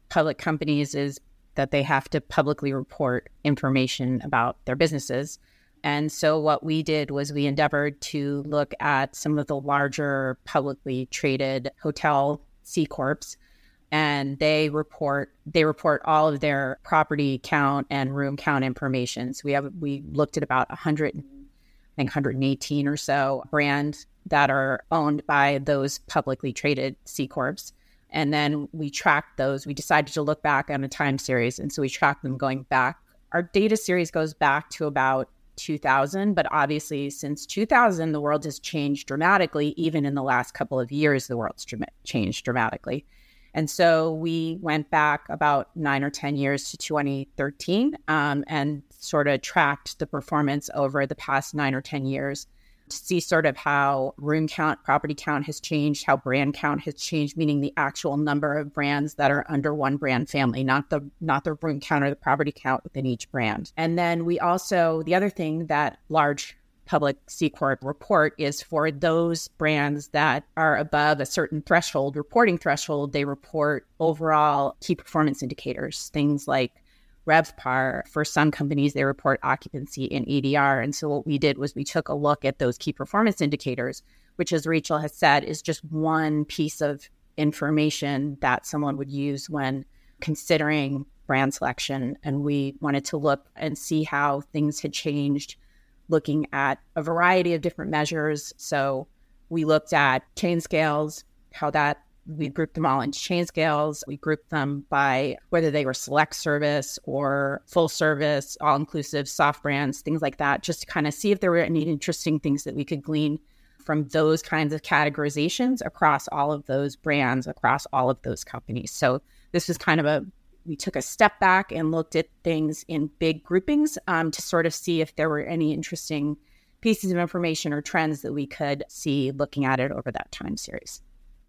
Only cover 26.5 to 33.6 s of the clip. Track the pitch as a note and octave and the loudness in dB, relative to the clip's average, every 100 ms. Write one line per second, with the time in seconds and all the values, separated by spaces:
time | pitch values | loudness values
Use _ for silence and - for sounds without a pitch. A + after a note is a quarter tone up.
26.5 | A2+ D3 C3+ C3+ C#3 - - C3+ - C3 | -2 0 0 -2 -6 -14 -6 -6 -2 -4
27.5 | F#3 - _ _ _ _ - D3 D3+ D3 | -4 -12 _ _ _ _ -2 0 2 0
28.5 | D3 C#3+ E3 D3 C#3+ - D3 - - C3+ | -2 -4 -8 -8 -2 2 2 0 -2 -2
29.5 | C#3 C#3+ C#3+ - D3 D3+ - D3 D3+ D3+ | -2 -6 -8 2 2 2 -2 -2 0 0
30.5 | C#3 C#3 C#3+ C3+ - D3 C3+ - B2+ A#2+ | 0 0 -4 -4 -2 -2 -2 0 0 0
31.5 | - - - C3+ - D3 C#3+ C#3 C3 C#3 | -2 -8 -4 -4 2 2 2 -4 -4 -2
32.5 | C3+ C3 C3 B2+ D#3+ _ _ _ E3+ F3 | -4 0 2 2 -2 _ _ _ -4 0
33.5 | G3 | 2